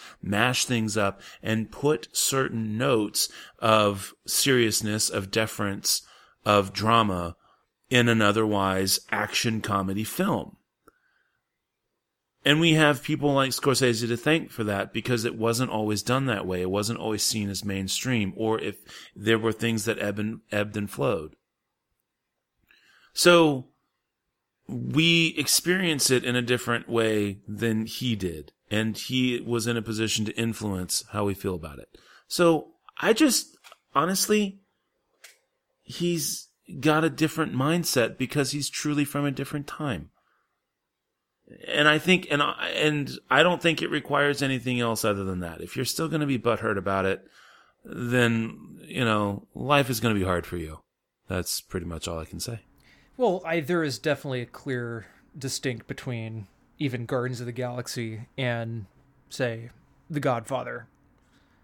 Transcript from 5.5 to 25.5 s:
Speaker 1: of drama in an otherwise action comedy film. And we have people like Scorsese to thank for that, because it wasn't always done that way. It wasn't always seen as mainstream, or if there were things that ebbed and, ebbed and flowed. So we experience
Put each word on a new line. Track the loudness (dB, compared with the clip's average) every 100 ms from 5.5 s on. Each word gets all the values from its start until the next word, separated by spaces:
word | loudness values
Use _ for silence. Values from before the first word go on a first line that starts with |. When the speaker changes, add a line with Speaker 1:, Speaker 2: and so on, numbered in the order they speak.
| -2 -4 -2 -2 -2 -4 -20 _ _
Speaker 1:
of | 4 4 2
drama | 0 2 4 2 -2 -6 -10 _ _ _ _ _
in | 4 4
an | 4
otherwise | 4 4 2 2 2 0 0 -2 -2
action | -4 -2 -2 0 -2
comedy | 0 0 0 -4
film. | -4 -2 0 -2 -4 -14 _ _ _ _ _ _ _ _ _ _ _ _ _ _ _ _ _ _
And | 2 6
we | 6
have | 6 6 2
people | -2 0 2
like | 2 0
Scorsese | 0 2 4 4 2 -2
to | 0
thank | 2 0 0
for | -4
that, | -2 -2 -4
because | -6 -2 -2
it | -2 0
wasn't | 0 0 -2
always | -2 -2 -2
done | 0 0 0
that | -2 -2
way. | -2
It | 0
wasn't | 0 -2 -4
always | -4 -2
seen | -2 -2 -4
as | -4
mainstream, | -4 -4 -4 -4 -2 0 -2 -2
or | -2 0
if | -4 -10 -16 -20 -20
there | -4 2 2
were | 2
things | -2 -2 0
that | -2 -2
ebbed | -4 -4
and, | -6 -6 -4
ebbed | -2 -2 -4
and | -6
flowed. | -2 -2 -2 -6 -16 _ _ _ _ _ _ _ _ _ _ _ _ _ _ _ _ _
So | 4 8 8 6 2 -6 _ _ _ _ _ _ _ _ _ -12
we | -8 -2 4 6 6 4 0
experience | 0